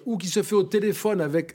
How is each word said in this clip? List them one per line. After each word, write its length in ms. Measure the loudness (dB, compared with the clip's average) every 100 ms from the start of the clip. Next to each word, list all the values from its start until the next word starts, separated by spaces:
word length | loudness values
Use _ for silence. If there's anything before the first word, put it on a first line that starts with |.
| -2
ou 120 | -4
qui 120 | -2
se 120 | -2
fait 140 | 2 2
au 80 |
téléphone 560 | 2 2 0 0 0 0
avec 340 | 0 0 -2